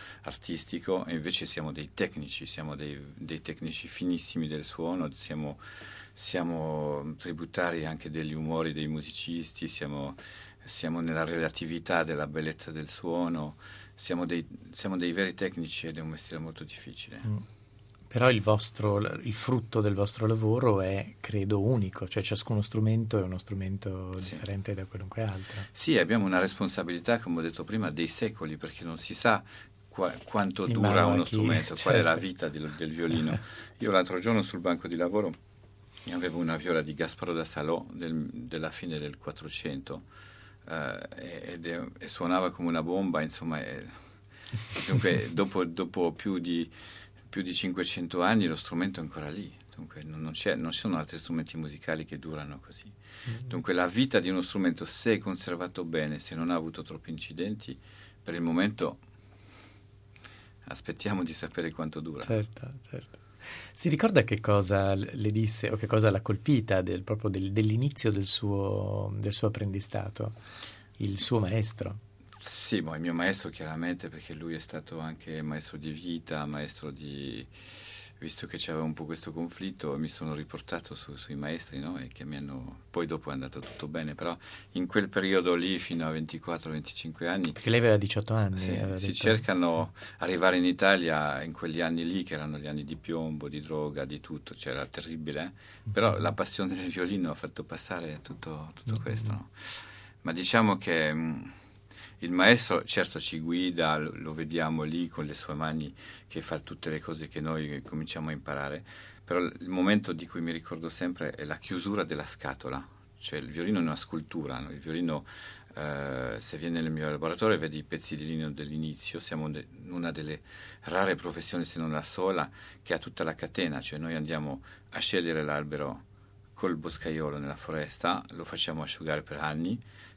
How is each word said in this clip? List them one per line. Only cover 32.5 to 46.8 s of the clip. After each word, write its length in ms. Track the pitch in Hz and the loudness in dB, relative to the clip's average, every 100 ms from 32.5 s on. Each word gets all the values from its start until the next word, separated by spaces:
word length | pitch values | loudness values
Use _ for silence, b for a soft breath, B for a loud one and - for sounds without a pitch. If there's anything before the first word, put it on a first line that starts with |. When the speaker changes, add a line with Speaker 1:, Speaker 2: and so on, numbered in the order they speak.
| 76 76 | -2 -6
Speaker 1:
del 200 | 76 80 | -4 -4
violino. 460 | 80 82 80 78 92 B B | 0 2 4 2 0 B B
Speaker 2:
<laughs> 200 | B - | B -2
Speaker 1:
Io 120 | 113 | 4
l'altro 260 | 95 90 92 | 6 4 2
giorno 220 | 107 113 | 4 4
sul 160 | 98 92 | 2 0
banco 280 | 90 87 82 | 2 0 0
di 80 | 85 | 0
lavoro 380 | 87 104 95 - - - - - - - - | 2 2 0 -2 -12 -20 -20 -20 -20 -14 -6
avevo 260 | 87 87 82 | -2 -2 0
una 180 | 82 80 | 0 0
viola 260 | 85 82 | 2 2
di 120 | 76 | 2
Gasparo 400 | 73 80 - 87 | -2 -4 -2 -2
da 100 | 82 | -2
Salò 420 | 80 76 76 85 - | -2 -2 0 0 -2
del, 380 | - 85 80 76 | -6 -4 -2 -4
della 400 | - 60 80 78 | -6 -6 -4 -4
fine 260 | - 87 78 | -4 -6 -4
del 200 | 73 69 | -6 -8
Quattrocento, 840 | - 73 76 - 78 69 - - B B B B B B - | -10 -10 -8 -6 -6 -6 -8 -10 B B B B B B -8
eh, 840 | 80 67 50 - - 85 82 - | -4 -4 -6 -10 -12 -10 -10 -10
ed 120 | 85 82 | -8 -6
è, 180 | 85 - - | -6 -6 -8
e 100 | - | -8
suonava 420 | - 87 92 90 | -2 2 2 2
come 180 | - 87 | 0 0
una 140 | 82 | 0
bomba, 380 | 80 92 95 80 | 2 2 2 2
insomma, 400 | 78 - 82 76 | 0 -4 -4 -4
e, 240 | 50 65 52 B B B - B B B B B - | -4 -8 -12 B B B -20 B B B B B 2
dunque 420 | 104 92 95 110 | 4 6 4 4
Speaker 2:
<laughs> 40 | |
Speaker 1:
dopo, 320 | - 98 98 85 | 2 2 2 0
dopo 460 | 85 90 95 87 | 0 -2 2 2
più 240 | 78 104 92 | 2 -2 0
di, 320 | 85 85 82 B | 0 0 -2 B